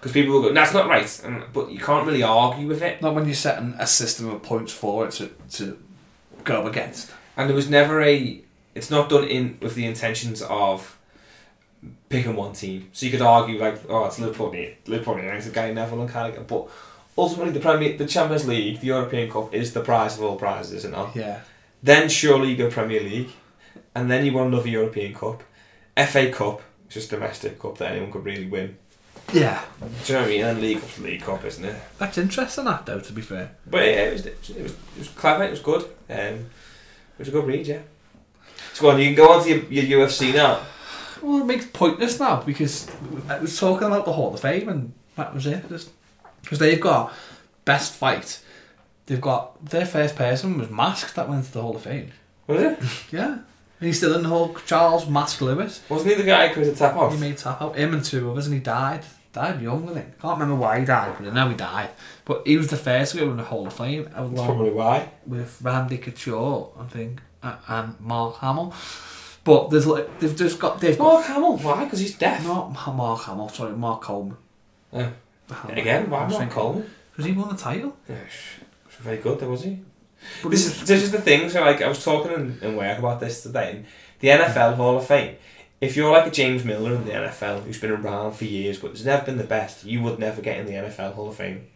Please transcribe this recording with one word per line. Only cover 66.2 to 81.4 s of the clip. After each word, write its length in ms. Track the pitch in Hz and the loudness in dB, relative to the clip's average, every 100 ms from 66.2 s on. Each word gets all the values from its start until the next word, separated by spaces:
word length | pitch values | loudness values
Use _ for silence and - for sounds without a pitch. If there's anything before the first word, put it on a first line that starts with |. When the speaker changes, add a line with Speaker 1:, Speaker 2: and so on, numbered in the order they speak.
| - 113 127 131 - - | -8 -4 -2 -4 -6 -14
Speaker 2:
I 60 | 123 | -14
think, 320 | 120 117 127 - _ | -10 -10 -10 -16 _
a-, 160 | 127 110 - | -14 -14 -8
and 320 | 113 113 113 | -6 -6 -10
Mark 360 | 110 117 117 117 | -6 -2 -4 -4
Hamill. 380 | 131 143 175 - - - - - - - | -4 -2 -4 -10 -14 -16 -16 -18 -20 -8
But 280 | - 151 - | 6 6 8
there's, 160 | 147 147 | 2 4
like, 320 | 151 - - | 0 -2 -4
they've 160 | 156 151 | -4 0
just 240 | 180 - | 0 0
got, 200 | 175 - | -4 0
they've 160 | 170 151 | 2 6
got 160 | 302 | 8
Speaker 1:
Mark 120 | 320 294 | 8 6
Hamill? 320 | 277 339 - | 2 2 2
Why? 320 | 151 147 285 | 0 0 0
'Cause 100 | 196 | -4
he's 160 | 196 - | -4 0
deaf. 280 | 175 - | 0 0
Speaker 2:
Not 300 | 165 180 - | -2 -4 -4
Ma-, 200 | 131 - | -8 -6
Mark 300 | 131 117 113 | -4 -2 -4
Hamill, 260 | - 98 107 | -6 -10 -10
sorry, 240 | - 113 | -8 -8
Mark 280 | 107 117 110 | -4 -4 -4
Coleman. 360 | - 101 98 - _ _ _ _ _ | -6 -8 -8 -12 _ _ _ _ _
Speaker 1:
Oh. 180 | 123 123 - _ _ _ | -6 -6 -6 _ _ _
Speaker 2:
Hamill. 280 | - 107 - | -16 -10 -4
Speaker 1:
Again, 300 | 113 131 196 | 0 0 0
why 80 | - | -2
Speaker 2:
I 40 | 180 | -2
was 60 | |
Speaker 1:
Mark 80 | 214 | -2
Speaker 2:
thinking, 200 | 120 117 | -2 -2
Speaker 1:
Coleman? 280 | 110 180 220 - _ - | -2 -4 -8 -14 _ -8
Speaker 2:
'cause 100 | 151 | -2
he 60 | |
won 180 | 190 208 | -2 -2
the 60 | 190 | -6
title. 420 | - 170 277 277 _ | -6 -6 -8 -12 _
Speaker 1:
Yeah, 80 | 107 - | -16 -14
sh-, 340 | - - - - _ _ - | -16 -16 -18 -20 _ _ -16
very 180 | 113 110 | -8 -4
good, 220 | - 139 | -2 -2
though, 100 | 127 | -2
was 140 | 123 | -4
he? 160 | 175 196 - _ _ _ - - | -4 -8 -12 _ _ _ -18 -10
Speaker 2:
But 60 | 165 | 2
Speaker 1:
This 160 | 165 185 | 2 2
Speaker 2:
he 60 | |
Speaker 1:
is, 60 | - | -2
Speaker 2:
was 60 | - | 4
Speaker 1:
this 140 | 196 | 4
is 80 | 202 | 4
the 80 | 208 | 0
thing, 280 | 185 147 | 6 6